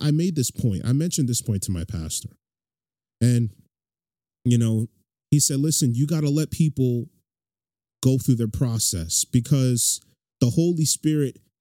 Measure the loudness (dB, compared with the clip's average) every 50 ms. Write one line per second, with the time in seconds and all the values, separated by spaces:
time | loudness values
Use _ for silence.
0 | -2 0 0 0 0 0 0 -2 -2 -2 -2 -2 -2 0 0 -2 -2 0 0 0
1 | 0 -2 -2 -2 -2 0 -2 -2 -2 -2 -4 -2 -2 -4 -4 -4 -6 -6 -6 -8
2 | -6 -6 -8 -10 -10 -12 -16 _ _ _ _ _ _ _ _ _ _ _ _ _
3 | _ _ _ 0 2 2 4 2 0 -2 -4 _ _ _ _ _ _ _ _ _
4 | _ _ _ _ _ _ _ _ 0 2 2 4 4 2 2 0 -2 -4 _ _
5 | _ _ _ _ _ _ 0 2 2 0 0 0 0 0 0 0 0 0 0 0
6 | 0 0 0 0 0 0 0 0 -2 -2 -2 0 0 0 0 0 0 0 0 -2
7 | -6 -8 _ _ _ _ _ _ _ _ _ _ _ _ _ _ _ _ _ _
8 | 2 2 2 2 2 0 0 2 0 -2 -2 -2 -2 -2 0 -2 -2 -2 -2 -4
9 | -4 -4 -2 -4 -2 0 0 0 2 2 2 2 2 2 0 0 0 -2 -2 -4
10 | -8 _ _ _ _ _ _ 0 0 2 2 2 2 2 2 0 0 0 -2 -2
11 | -2 0 0 0 0 -2 -4 -10 _ _ _ _